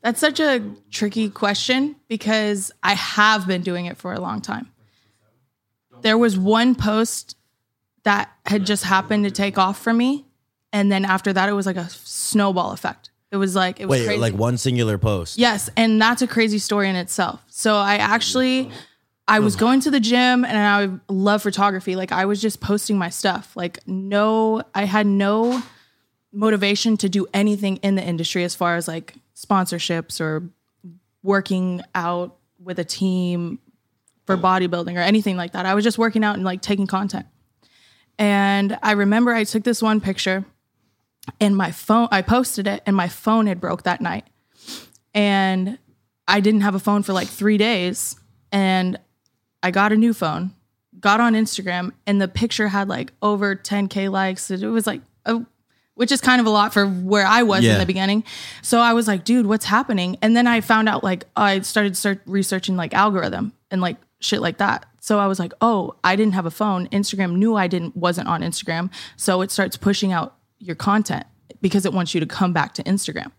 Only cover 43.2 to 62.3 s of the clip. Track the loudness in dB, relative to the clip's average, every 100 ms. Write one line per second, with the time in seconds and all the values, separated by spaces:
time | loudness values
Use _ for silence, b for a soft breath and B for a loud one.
43.2 | 0 2 2 -2 -4 -4 -2 -2 -4 -6
44.2 | -10 _ B B B B B B _ 0
45.2 | 2 2 2 0 -2 -8 _ _ _ _
46.2 | 0 2 4 4 2 0 0 0 0 -2
47.2 | -2 -2 2 2 2 2 -2 -4 -8 -10
48.2 | _ _ _ 0 2 2 0 -4 _ _
49.2 | _ _ _ _ 0 2 4 4 4 2
50.2 | -2 -4 -6 -10 _ _ _ -2 2 4
51.2 | 4 4 0 -2 -4 -4 -6 -8 0 2
52.2 | 2 -2 -4 0 0 0 -2 -4 -8 _
53.2 | -2 0 -2 -4 -4 -2 -2 -2 -2 -2
54.2 | -2 -4 -6 -6 -2 -2 -2 -8 -14 _
55.2 | -4 -4 -4 _ _ _ _ -4 0 2
56.2 | 6 6 6 4 4 2 2 0 0 2
57.2 | 4 4 4 4 4 4 2 0 0 0
58.2 | B B B B 0 4 4 4 2 -2
59.2 | 2 2 2 0 2 0 2 -2 -2 0
60.2 | 2 4 4 2 2 2 4 0 -2 -4
61.2 | -4 0 2 2 0 0 0 0 -2 -4
62.2 | -2